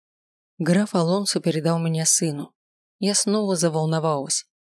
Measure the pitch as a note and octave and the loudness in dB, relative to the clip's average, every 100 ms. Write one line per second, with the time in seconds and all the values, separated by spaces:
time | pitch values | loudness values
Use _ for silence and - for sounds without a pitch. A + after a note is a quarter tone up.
0 | _ _ _ _ _ - E3 F3+ G#3 F#3+ | _ _ _ _ _ -4 0 2 2 0
1 | E3 F#3+ G3+ F3 E3+ D#3+ D#3 E3 E3 D#3+ | 2 0 0 -2 -2 0 0 0 0 0
2 | D#3+ - E3 D3 - _ _ _ _ - | 2 2 0 -4 -8 _ _ _ _ -6
3 | G3 G3+ G#3 G#3+ G3+ F3 E3+ D#3 D#3 D#3+ | -2 0 0 0 0 0 0 0 0 0
4 | D#3+ C#3+ C3+ - - _ _ | 0 -2 -2 -6 -6 _ _